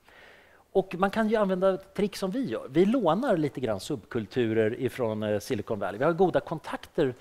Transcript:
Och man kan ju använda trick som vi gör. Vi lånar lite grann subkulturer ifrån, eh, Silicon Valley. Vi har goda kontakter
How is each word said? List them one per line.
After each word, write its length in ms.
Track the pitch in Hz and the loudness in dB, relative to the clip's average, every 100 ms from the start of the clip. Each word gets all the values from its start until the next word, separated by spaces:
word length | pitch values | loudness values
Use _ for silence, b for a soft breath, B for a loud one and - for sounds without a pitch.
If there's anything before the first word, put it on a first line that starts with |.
| B B B B B B _ | B B B B B B _
Och 220 | 196 190 175 | -2 -2 0
man 120 | 196 | 0
kan 200 | 214 220 | 2 0
ju 60 | 220 | 2
använda 420 | 196 185 190 185 | 2 2 2 0
trick 380 | - - 202 - | -6 -4 -2 -2
som 160 | 190 | -4
vi 140 | 240 190 | -4 -4
gör. 220 | 110 113 | -6 0
Vi 160 | 147 196 | 4 4
lånar 520 | 262 175 180 277 175 | 4 2 2 2 0
lite 220 | 147 139 | 0 -2
grann 200 | 120 98 | -2 -2
subkulturer 1000 | - 135 - 120 101 127 113 110 107 120 | -4 -8 -4 -6 -2 0 2 4 2 0
ifrån, 440 | 127 - 113 107 | -4 -2 -2 -2
eh, 160 | 107 104 | -2 -2
Silicon 400 | - 110 - 104 | -2 -6 -4 -4
Valley. 180 | 95 101 | -4 0
Vi 60 | |
har 100 | 151 | 0
goda 260 | 170 180 139 | 2 2 2
kontakter 720 | - 160 - 262 - - 135 120 | -2 -8 -8 -12 -6 -2 -2 -2